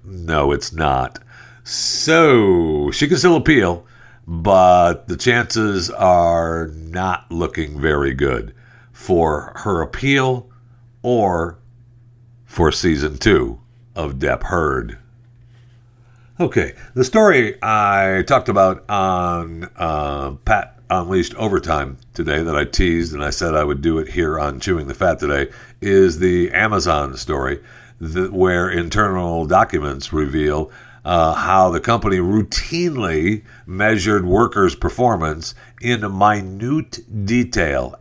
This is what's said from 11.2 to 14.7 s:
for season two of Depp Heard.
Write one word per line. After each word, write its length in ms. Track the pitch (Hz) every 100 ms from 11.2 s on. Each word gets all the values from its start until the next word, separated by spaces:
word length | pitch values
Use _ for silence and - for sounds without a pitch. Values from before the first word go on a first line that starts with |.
| 101 87 85 85 - - _ _ _ _ _ _ _
for 260 | - 80
season 460 | - 90 76 76 73
two 420 | 110 90 60 57 _ _ _
of 200 | - 76
Depp 300 | 65 71 64
Heard. 540 | - 90 76